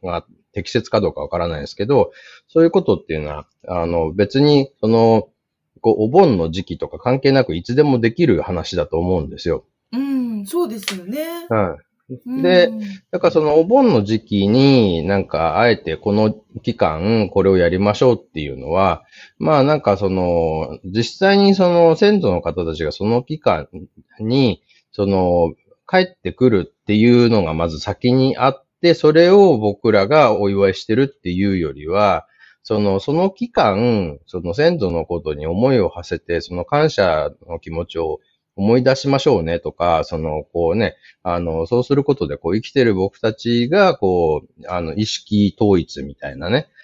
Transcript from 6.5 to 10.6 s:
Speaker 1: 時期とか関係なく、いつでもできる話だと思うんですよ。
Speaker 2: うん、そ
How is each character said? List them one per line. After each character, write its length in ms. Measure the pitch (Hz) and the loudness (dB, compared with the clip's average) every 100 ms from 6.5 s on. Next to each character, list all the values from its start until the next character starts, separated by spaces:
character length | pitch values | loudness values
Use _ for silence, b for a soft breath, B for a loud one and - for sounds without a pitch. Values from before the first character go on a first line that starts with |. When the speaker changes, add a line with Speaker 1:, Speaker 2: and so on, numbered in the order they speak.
Speaker 1:
時 140 | 87 - | -6 -8
期 120 | 82 | -10
と 120 | 76 | -10
か 80 | - | -6
関 240 | 120 127 | -4 0
係 100 | 139 | 2
な 140 | 135 123 | 2 0
く、 100 | 85 | -6
い 80 | |
つ 120 | - 127 | -2 0
で 80 | |
も 160 | 147 123 | 2 2
で 120 | 113 | 0
き 160 | 113 156 | 0 0
る 140 | 85 | 0
話 340 | - 90 - 87 | -2 -6 -6 -6
だ 120 | 73 | -4
と 120 | 82 | -4
思 200 | 87 90 | -2 -2
う 20 | |
ん 80 | 71 | -4
で 80 | 69 | -8
す 100 | 87 | -6
よ。 160 | 76 - _ _ | -6 -8 _ _
Speaker 2:
う 40 | 240 | -8
ん、 480 | 277 262 240 214 196 | -4 -4 -4 -8 -6
そ 180 | 339 | -6